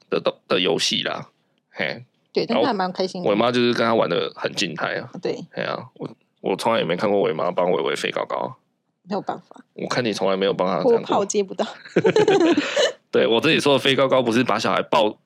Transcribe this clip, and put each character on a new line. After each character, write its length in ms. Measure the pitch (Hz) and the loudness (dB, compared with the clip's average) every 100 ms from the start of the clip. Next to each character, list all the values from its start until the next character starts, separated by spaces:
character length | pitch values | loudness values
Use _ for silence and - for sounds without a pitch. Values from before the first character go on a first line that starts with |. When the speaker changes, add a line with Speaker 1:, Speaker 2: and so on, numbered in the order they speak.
| _ | _
Speaker 1:
的， 120 | 73 - - - | -2 -2 -4 -2
的 120 | 117 | 0
游 180 | 90 90 | 2 0
戏 240 | - 101 | 0 -2
啦。 260 | - - - _ _ _ _ | -4 -6 -12 _ _ _ _
嘿。 320 | - 76 65 127 _ _ | -6 -6 -6 -14 _ _
Speaker 2:
对， 140 | 190 170 | -4 -2
但 160 | - | 0
他 60 | - | 0
还 60 | |
蛮 180 | 208 185 | 0 -4
开 160 | 185 185 | -4 -6
心 160 | 185 | -4
的。 40 | 175 | -2
Speaker 1:
然 80 | 104 | 2
后 60 | |
我 60 | 120 | 2
妈 40 | |
就 80 | 123 | 2
是 140 | 120 | 0
跟 100 | 113 | 2
他 120 | 117 113 | 2 2
玩 120 | - | 2
得 240 | 85 - - | 0 -2 -6
很 180 | - | -8
静 220 | - 90 76 | -4 -6 -4
态 180 | - 95 | -6 -6
啊。 140 | - - | -8 -8
Speaker 2:
对。 160 | - - - | -8 -8 -10
Speaker 1:
嘿 120 | - | -8
啊， 200 | - - 127 - | -6 -8 -10 -14
我， 120 | - - _ _ | -14 -14 _ _
我 140 | 110 92 | -4 -2
从 160 | 117 | 0
来 80 | 113 | 0
也 60 | 78 | 0
没 100 | 90 | 0
看 140 | 104 | 0
过 100 | 101 | 2
我 80 | 92 | 0
妈 160 | 80 90 | 0 -2
帮 220 | 90 90 | 0 0
伟 100 | 92 | 2
伟 140 | 67 73 | 0 -2
飞 160 | - | -4
高 120 | - | -4
高。 320 | - - 64 - _ _ _ _ 180 | -4 -4 -6 -10 _ _ _ _ -8
Speaker 2:
没 60 | 196 | -6
有 60 | |
办 140 | - - | -6 -10
法。 200 | - - _ | -14 -20 _
Speaker 1:
我 140 | - - | -12 -4
看 180 | - 120 | -2 -2
你 80 | |
从 160 | 98 98 | 0 0
来 80 | 95 | 2
没 80 | 98 | 0
有 80 | |
帮 140 | 85 92 | 0 0
他 80 | 87 | 2
这 20 | |
样 60 | |
过。 100 | 254 | 2
Speaker 2:
我 60 | 226 | 2
怕 180 | - 240 | 2 -2
我 80 | 196 | 0
接 160 | 214 | -2
不 140 | 196 196 | -2 -4
到。 100 | 208 - - - 381 440 415 392 | -6 -8 -4 0 2 4 4 4
Speaker 1:
<laughs> 720 | 339 302 - 554 571 - _ | 4 2 0 0 0 -2 _
对， 160 | 117 123 | 0 4
我 160 | 113 | 4
这 80 | 139 | 4
里 100 | 120 | 2
说 140 | 143 | 4
的 60 | 131 | 2
飞 160 | 139 135 | 2 2
高 120 | 135 | 4
高 140 | 131 | 2
不 100 | 120 | 2
是 120 | 113 | 2
把 160 | 120 107 | 2 0
小 120 | 101 | 0
孩 80 | 90 | 0
抱 340 | - 147 117 - | 0 2 2 -2